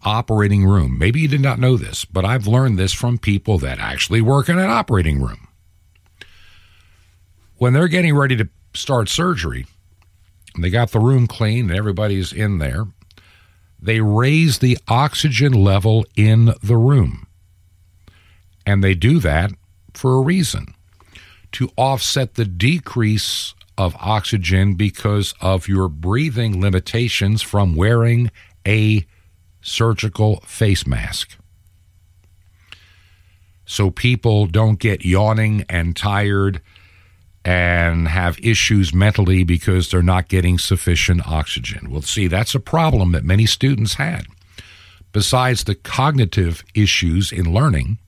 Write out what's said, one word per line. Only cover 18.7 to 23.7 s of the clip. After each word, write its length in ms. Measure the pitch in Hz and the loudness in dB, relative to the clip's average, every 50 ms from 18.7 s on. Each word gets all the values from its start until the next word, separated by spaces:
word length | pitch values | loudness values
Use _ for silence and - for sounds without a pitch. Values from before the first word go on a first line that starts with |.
| 101 98 95 | 0 2 2
they 100 | 95 95 | 2 2
do 240 | 87 85 117 156 170 | 2 2 2 2 2
that 320 | 110 82 71 80 87 95 95 - _ _ _ _ _ - - | 2 2 0 0 0 -2 -6 -10 _ _ _ _ _ -20 -12
for 220 | - - 131 127 | -4 -2 0 2
a 40 | 131 | 2
reason, 540 | 131 143 180 190 170 117 - - - - - - _ _ _ _ _ _ - - - - - - - - - | 2 2 0 0 -2 -4 -6 -8 -10 -12 -16 -20 _ _ _ _ _ _ -20 -20 -20 -20 -20 -20 -20 -18 -8
to 180 | - 123 123 - | -6 -6 -4 -2
offset 580 | - 123 135 135 120 - - - 143 131 117 - | -2 0 0 0 -2 -4 -4 -2 -2 -4 -4 -2
the 100 | - 117 | -4 -4
decrease 1120 | 101 90 87 95 123 165 175 - - - 123 110 107 107 104 - - - - - - - _ - _ | -4 -2 -2 0 0 0 -2 -6 -8 -4 -2 0 0 0 -2 -2 -4 -6 -8 -8 -10 -14 _ -20 _